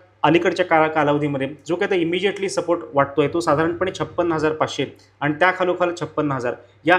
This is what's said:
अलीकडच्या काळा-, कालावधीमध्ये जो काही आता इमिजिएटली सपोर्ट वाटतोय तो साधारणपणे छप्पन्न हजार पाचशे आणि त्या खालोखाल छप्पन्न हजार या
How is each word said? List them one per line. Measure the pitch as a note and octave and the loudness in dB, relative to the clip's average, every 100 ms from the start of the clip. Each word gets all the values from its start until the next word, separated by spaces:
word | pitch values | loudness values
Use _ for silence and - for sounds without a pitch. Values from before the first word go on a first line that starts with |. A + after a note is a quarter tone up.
| _ _ | _ _
अलीकडच्या | D3 E3+ F3+ F3 F3+ | 2 4 2 0 2
काळा-, | D#3+ D#3 | 2 2
कालावधीमध्ये | D#3 D3 D3 D3 C#3 C3+ D3+ - | 2 2 0 0 -2 -6 -8 -6
जो | |
काही | F3 G3 | -4 -2
आता | |
इमिजिएटली | F#3 E3 F3+ G3 F#3+ G3 | 0 -2 -2 -2 -2 -6
सपोर्ट | - E3 E3+ E3+ | -4 -2 -2 -2
वाटतोय | C#3+ C#3 - C#3+ | 0 0 2 0
तो | E3+ | 0
साधारणपणे | E3 D3 E3 E3+ F#3 F3+ | 0 2 0 -2 -4 -4
छप्पन्न | D3+ - E3+ | -6 -2 -2
हजार | D#3+ D3+ | 0 0
पाचशे | D#3 C3 - C3 - _ - | 0 -4 -4 -6 -8 _ -6
आणि | C#3+ | -4
त्या | D3 F3+ F3+ | 2 2 2
खालोखाल | F3+ F3 F3+ E3+ | 0 0 -2 -2
छप्पन्न | D3+ - D3+ | -6 -4 -2
हजार | C3+ A#2+ A#2 - _ | -2 -4 -6 -12 _
या | D#3 | 2